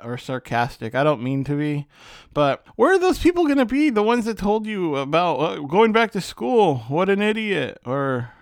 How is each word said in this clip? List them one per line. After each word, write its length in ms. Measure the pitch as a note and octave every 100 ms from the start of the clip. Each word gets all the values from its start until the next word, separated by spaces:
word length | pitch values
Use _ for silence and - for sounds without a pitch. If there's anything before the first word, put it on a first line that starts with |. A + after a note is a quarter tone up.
or 160 | A#2+ B2
sarcastic. 760 | - C3 - A#2 A#2 - A2 B2
I 80 |
don't 180 | D3+ C3+
mean 220 | B2 C3+
to 120 | C3 D3
be, 300 | D3+ D3 C#3+ _ - - -
but 340 | - C#3+ C3 _
where 180 | - C4+
are 60 | F#4+
those 220 | F#4 D4+
people 260 | D#4+ E4+ D#4
gonna 180 | C#4
be? 240 | A#3+ C4 D4+
The 140 | G#3+
ones 220 | G#3+ A#3+
that 120 | A3+ G#3+
told 300 | G3+ G#3+ G#3+
you 300 | G#3 F3 C#3
about, 400 | C#3 D#3 F3 C3+
uh, 220 | D#3 F#3+
going 320 | C#3+ E3+ A3+
back 180 | A3 A3
to 80 | G3+
school, 580 | - - A3+ B3 G3 C3 A2+
"What 200 | D3 F#3+
an 140 | G3
idiot," 560 | G#3 A3 G#3+ F3 B2+ -
or 480 | A#2+ C3+ C#3 B2+ A#2+ -